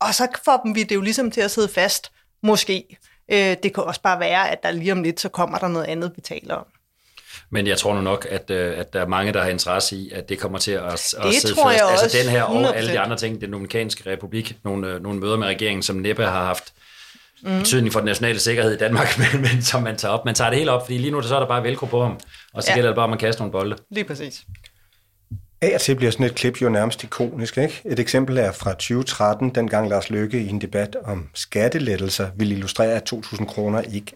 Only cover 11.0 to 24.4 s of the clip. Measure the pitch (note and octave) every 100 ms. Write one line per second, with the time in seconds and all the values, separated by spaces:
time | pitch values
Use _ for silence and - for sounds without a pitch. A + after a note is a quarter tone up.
11 | - - - - - - C4+ A3+ G3 F#3
12 | A3+ B2 B2 A#2+ A2 A#2 C4 A2 A2+ G2+
13 | G2+ A#2 A2+ A2+ G#2 G2+ G2 A#2 A2 -
14 | F#2+ F#2+ F#2+ A2 A2+ A2 G#2 G2 F#2+ F2+
15 | G2 G2+ G2+ A2 G2+ F#2+ A2 G2 F2 F#2+
16 | G2+ G#2+ G#2 F#2 F#2 F2+ - - - -
17 | - - _ _ F#3+ F#3 A2 B2 A2+ G#2+
18 | G#2+ G2 A#2 G#2+ A2+ A#2 A2 G#2 A2 A#2
19 | - - A#2+ C#3 B2+ B2 A#2+ B2+ A#2 G#2+
20 | G2+ A2 B2 A2 A#2 C3 D#3 B2 B2 B2
21 | C#3 D3 A#2 C#3 B2 B2 A#2+ C3+ B2+ A#2+
22 | A#2+ F2 - - - G#2+ - A#2 A#2+ A2
23 | A2+ A2 A2+ A2 G#2 - G#2 - - G#3
24 | G3+ C#3+ C#3+ -